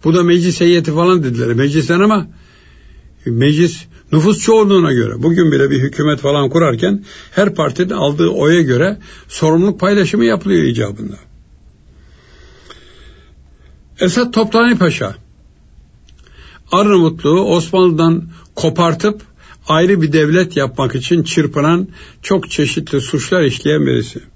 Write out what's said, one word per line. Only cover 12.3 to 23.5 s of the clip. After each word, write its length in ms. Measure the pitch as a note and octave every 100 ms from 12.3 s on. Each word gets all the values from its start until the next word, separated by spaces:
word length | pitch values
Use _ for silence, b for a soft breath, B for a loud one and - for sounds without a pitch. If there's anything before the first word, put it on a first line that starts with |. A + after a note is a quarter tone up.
| b b b b b b b b b b b - b b b - -
Esat 340 | F3+ F3 B3
Toptani 440 | A3+ A3 A3 A#3+ G#3+
Paşa, 380 | F3+ - G2+ G2+ - _ - _ _ - - _ _ - b b b b -
Arnavutluğu 680 | F3 G#3 G3 E3 E3 C#3 E3+
Osmanlı'dan 880 | G3 - E3 G3 F3+ D#3+ E3 E3 - B B
kopartıp 680 | - D#3+ D#3+ E3+ D#3+ G#3+ G#3+ - _ b b -
ayrı 340 | D#3 F3+ G3
bir 100 | D#3+
devlet 440 | D#3 D3+ E3+ F3+ C#3+
yapmak 380 | C3+ - C3
için 280 | C3 B2+ F3
çırpınan, 680 | D#3+ - D3+ - D3 E3+ F#3 B B B
çok 280 | - F#3+ -
çeşitli 500 | - C#3+ - C#3+ C#3+
suçlar 420 | B2+ D3 - F#3
işleyen 440 | D3